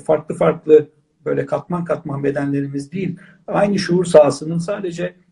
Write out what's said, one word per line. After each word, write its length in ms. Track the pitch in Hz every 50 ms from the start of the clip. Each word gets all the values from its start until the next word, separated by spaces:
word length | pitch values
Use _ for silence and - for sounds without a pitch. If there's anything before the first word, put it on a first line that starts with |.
| -
farklı 300 | - 156 151 - - 175
farklı 540 | - 180 160 151 - - 156 156 156 147 - _ _ _ _ _ _ -
böyle 220 | 147 143 139 139
katman 380 | - 147 151 - - 175 175 170
katman 400 | 165 151 - - 147 139 139 139
bedenlerimiz 680 | 143 143 143 143 143 139 143 139 139 139 139 139 -
değil. 260 | - 196 185 170 - - - - - _ _
Aynı 320 | - 190 190 202 208 202 170
şuur 260 | - - 175 185 180
sahasının 540 | - - 151 147 139 135 - 156 160 170 170
sadece 560 | - - 202 208 190 175 165 165 175 180 - _ _ _